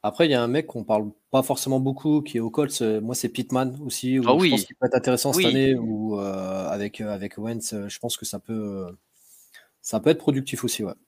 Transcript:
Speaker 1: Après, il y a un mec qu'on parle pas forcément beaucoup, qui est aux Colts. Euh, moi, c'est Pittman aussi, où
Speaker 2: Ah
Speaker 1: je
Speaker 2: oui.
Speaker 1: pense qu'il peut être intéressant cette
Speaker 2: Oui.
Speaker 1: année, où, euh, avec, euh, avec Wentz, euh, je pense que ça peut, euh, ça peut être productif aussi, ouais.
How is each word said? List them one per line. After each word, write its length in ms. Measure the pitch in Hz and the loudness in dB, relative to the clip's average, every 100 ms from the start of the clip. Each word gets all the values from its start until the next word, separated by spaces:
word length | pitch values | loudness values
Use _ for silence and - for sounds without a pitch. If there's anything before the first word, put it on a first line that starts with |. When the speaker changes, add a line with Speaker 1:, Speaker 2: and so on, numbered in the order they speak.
Speaker 1:
Après, 240 | 104 - 165 | -4 2 4
il 40 | |
y 40 | |
a 80 | 131 | 4
un 60 | 117 | 4
mec 180 | 135 160 | 0 -2
qu'on 180 | 120 | -8
parle 260 | 104 107 107 - _ | 0 0 0 -10 _
pas 120 | 135 | 0
forcément 380 | 131 - - 131 | 2 -2 0 0
beaucoup, 400 | 135 135 156 151 | 0 0 2 2
qui 180 | 147 120 | 2 -4
est 20 | |
aux 100 | 113 | -2
Colts. 320 | 135 143 - | 0 0 0
Euh, 180 | 113 110 | 0 0
moi, 140 | 110 | -2
c'est 140 | 127 123 | -2 -4
Pittman 500 | - 123 127 131 131 | -4 -2 0 0 -4
aussi, 360 | 147 - 127 131 | -8 -4 0 2
où 60 | 120 | 4
Speaker 2:
Ah 60 | |
Speaker 1:
je 80 | 143 | 6
Speaker 2:
oui. 100 | 180 | 6
Speaker 1:
pense 140 | 117 | 2
qu'il 120 | - - | 0 -2
peut 100 | 123 | 0
être 100 | 127 | 2
intéressant 360 | 127 127 139 | 2 2 2
cette 120 | 139 | 2
Speaker 2:
Oui. 60 | 175 | 4
Speaker 1:
année, 240 | 135 135 | 4 4
où, 440 | 131 113 107 110 104 | 2 0 -2 -2 -2
euh, 500 | 98 95 92 95 92 | -4 -4 -4 -4 -4
avec, 320 | 101 104 - | -4 -4 -6
euh, 120 | 107 | -6
avec 260 | 101 101 - | -4 -6 -8
Wentz, 360 | 110 117 - | -6 -6 -6
euh, 140 | 107 101 | -8 -8
je 100 | - | -8
pense 160 | 120 - | -8 -6
que 80 | |
ça 160 | 110 101 | -8 -10
peut, 460 | - 110 104 98 90 | -6 -6 -4 -6 -8
euh, 40 | 92 _ _ _ - - - _ _ | -12 _ _ _ -20 -20 -20 _ _
ça 200 | - 110 | -6 0
peut 100 | 151 | 4
être 80 | 160 | 4
productif 460 | - 135 131 120 | 2 0 -2 -4
aussi, 180 | 120 - | -4 -4
ouais. 120 | 101 - | -6 -8